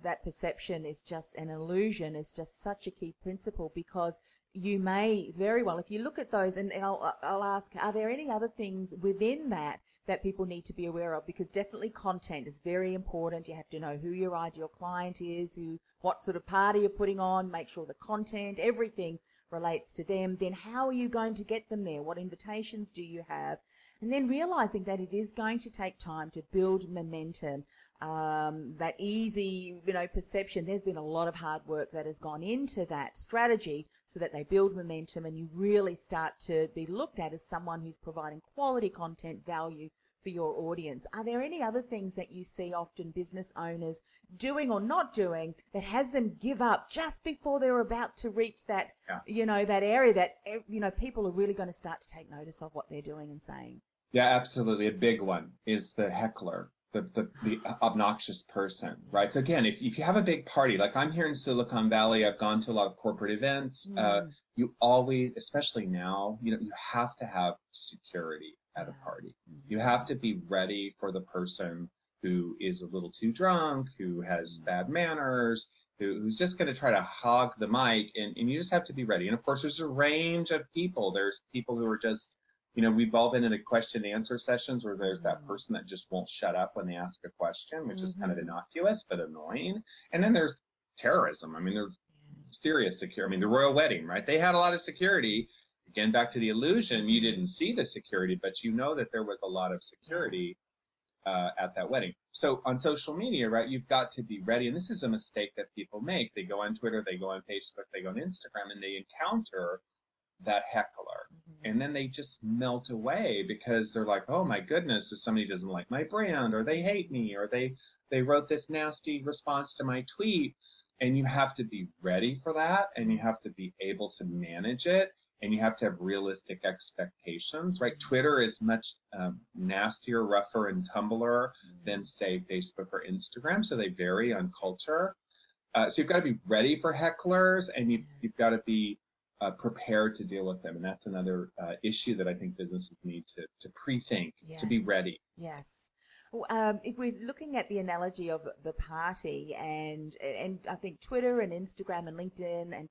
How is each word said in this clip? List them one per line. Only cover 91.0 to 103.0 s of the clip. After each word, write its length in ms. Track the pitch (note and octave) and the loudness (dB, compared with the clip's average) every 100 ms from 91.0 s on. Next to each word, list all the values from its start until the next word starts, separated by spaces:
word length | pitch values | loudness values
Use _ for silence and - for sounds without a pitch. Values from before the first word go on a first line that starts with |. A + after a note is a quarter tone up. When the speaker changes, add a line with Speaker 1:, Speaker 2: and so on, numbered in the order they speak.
| A#2+ E3+ D2+ - D#2 D#2+ | 4 4 4 -2 -10 -4
Speaker 2:
I 40 | |
mean, 160 | F#2 G#2 | -2 0
there's 200 | G2 - _ _ - - | -4 -8 _ _ -20 -20
Speaker 1:
Yeah. 80 | - | -20
Speaker 2:
serious 460 | - D#3 D3+ F#2+ - | -2 2 4 4 0
security. 320 | F2+ - F#2+ | -6 -2 0
I 20 | |
mean, 80 | F#2 | 2
the 60 | G#2 | 4
royal 260 | B2+ C#3 | 6 8
wedding, 340 | C#3 D3+ F2+ E2 | 6 4 2 -2
right? 180 | F2+ - | -2 2
They 140 | D#3 | 4
had 160 | F3+ F3 | 6 6
a 20 | |
lot 160 | F3 | 6
of 80 | E3+ | 4
security. 680 | - - F#3+ F#3 A2 A2 A2+ _ _ _ - | -2 0 4 4 4 2 -2 _ _ _ -8
Again, 240 | G#2+ A2 | 0 4
back 200 | A#2+ A#2+ | 6 4
to 80 | B2 | 2
the 100 | A2 | 2
illusion, 580 | G#2+ D3 A3+ - A2+ G#2+ | 2 4 4 2 0 4
you 140 | A2+ | 4
didn't 260 | A2+ F#2+ F2+ | 4 2 -2
see 240 | - F#3+ | -2 0
the 120 | A#3+ - | 0 -2
security, 540 | - - F#2 F#2 F2+ | -6 -4 0 0 0
but 220 | F#2+ - | -2 -4
you 80 | A#2 | -2
know 240 | A2+ C#3+ D3 | 0 0 -2
that 160 | A2 | -2
there 120 | A2 | -4
was 140 | G#2+ F#2+ | -4 -4
a 40 | F#2+ | -4
lot 240 | F#2 F#2 | -2 -2
of 120 | F2+ | -4
security, 720 | - - D#3+ E3+ - - F3 - _ _ _ _ _ _ G2 | -8 -20 -8 -4 -2 -2 -4 -6 _ _ _ _ _ _ -2
uh, 240 | F#2 F2 - | 0 0 -2
at 160 | F2+ - | -2 -2
that 120 | F#2 | 0
wedding. 240 | C3 F2+ - _ | 0 -2 -6 _
So 300 | - D3 B2+ B2+ | 0 0 2 0
on 140 | B2+ | 0
social 340 | D#3 D3 | 0 0